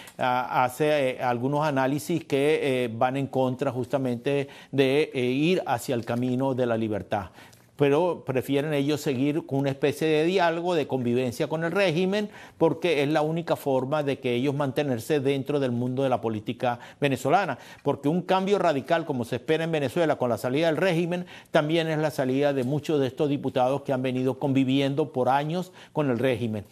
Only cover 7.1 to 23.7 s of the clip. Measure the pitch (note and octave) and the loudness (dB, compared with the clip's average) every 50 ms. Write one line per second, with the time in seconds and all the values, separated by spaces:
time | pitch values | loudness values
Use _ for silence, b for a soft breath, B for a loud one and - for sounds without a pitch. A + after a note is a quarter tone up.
7.1 | A2 G2+ F#2+ - B B B B B B B B _ - C#3+ C#3 C#3+ D3+ F3+ F3+ | -4 -4 -4 -6 B B B B B B B B _ 2 2 4 4 4 2 0
8.1 | D#3+ - - - B2+ B2+ A#2 - C#3 C#3 C#3+ D#3+ D3+ C#3+ C#3 D3 D3+ C#3+ - D#3+ | -2 -4 -6 -4 -2 -2 -2 0 0 0 0 0 0 0 0 0 -2 -2 -2 -2
9.1 | C3+ A#2+ C#3 D3 C#3+ E3 - - C#3 C#3 C#3 C3+ C3 - D#3 C#3+ - - D#3+ D#3+ | -2 0 0 0 0 -2 -4 -4 -2 -2 -2 -2 -2 0 0 0 0 0 0 2
10.1 | D#3 D3+ D#3+ E3+ F#3+ F#3+ F3 E3+ E3 E3+ E3+ F#3 F3+ D#3+ C3 - C3 C3 A#2+ A#2+ | 2 2 2 2 2 2 2 2 0 0 -2 0 0 0 0 0 -2 -2 0 0
11.1 | A#2+ B2+ C3 B2 A2+ - D#3 C3+ D#3 D#3+ E3 E3+ E3+ G3+ G3+ F3+ D3 F3 F#3 F#3 | 0 0 0 -2 -2 -4 -4 -2 -2 -2 -2 -2 0 2 2 2 2 2 0 0
12.1 | G3 G#3+ G#3 G3+ B B B B B - E3 D#3+ C#3+ - - F3 D3+ C#3+ C#3 C#3+ | 0 -2 -2 -4 B B B B B 2 2 2 2 2 0 2 2 2 2 2
13.1 | D#3 D#3 D3+ D#3 D#3+ E3+ E3+ - D#3 - - C#3+ C3 C3 B2+ C3 D3+ D3+ D3 C#3 | 2 2 2 0 -2 -2 0 -2 -2 -2 0 0 0 0 0 0 -2 -2 0 -2
14.1 | C3 - - B2+ A#2+ A#2+ C3 D3 C3+ C#3+ D3 C3+ A#2+ D3+ D3 C#3 B2 A2 - - | -4 -2 -2 -2 0 0 0 0 0 0 -2 -2 -2 -2 -2 0 -2 -4 -2 0
15.1 | D#3 D3 B2+ C#3 C#3+ C#3 C3+ - D3 C#3+ C3+ B2+ A#2+ A#2+ B2 B2+ B2+ C3+ C3+ C3 | 0 0 2 2 0 0 -2 -2 0 0 0 0 0 -2 -2 -2 -2 0 0 0
16.1 | B2 A2+ A#2 A#2 A2 G#2+ - - A2+ - B2+ B2 A#2+ B2 B B B B C#3+ C#3+ | 0 0 0 -2 -4 -4 -4 -6 -6 -2 -2 -2 -2 -4 B B B B 0 0
17.1 | C3+ A#2+ - C3+ E3 G3 D4+ D3 B2 B B B B B - C#3 C#3 - - C#3+ | 0 0 2 2 4 4 2 0 -4 B B B B B -2 -2 -2 0 0 0
18.1 | E3 F3+ E3+ - F#3 F#3+ F#3+ F#3 E3 - - E3+ D3 C3+ - - E3+ E3 D#3 D3+ | 0 0 2 2 2 2 4 2 2 4 4 2 2 0 0 0 0 0 0 -2
19.1 | C#3+ B2 A#2 - B2+ A#2+ - - D#3+ D#3 E3 E3 E3 D3+ C#3+ A#2+ - F3+ E3 D3+ | -2 -4 -2 -2 -4 -4 0 0 0 0 0 0 0 0 0 0 0 2 2 2
20.1 | C3+ - B2+ B2 A2+ G#2 - B2+ B2+ D3+ E3 E3 D#3 C#3+ F#3 F#3+ E3 E3 F3+ E3 | 2 2 2 0 0 0 0 -2 0 2 2 2 2 2 2 2 2 2 0 0
21.1 | F3 F3+ F3+ B B B B B - E3 D3 D3+ E3 E3+ D#3+ D#3+ D#3 D3+ D#3 D3 | -2 -6 -6 B B B B B 2 2 2 4 2 0 0 0 0 0 0 0
22.1 | - - C3+ B2+ C3 C3+ C#3+ C#3+ C#3+ C3+ B2 B2+ D3 C#3+ - - D#3+ C#3+ C3+ B2 | 0 0 0 0 2 2 2 2 2 0 0 0 -2 -2 0 0 0 2 2 0
23.1 | - - D#3 C#3+ C#3+ C3+ - C3 - C3 B2+ B2+ | 0 -2 0 0 0 -2 -2 -2 0 2 2 2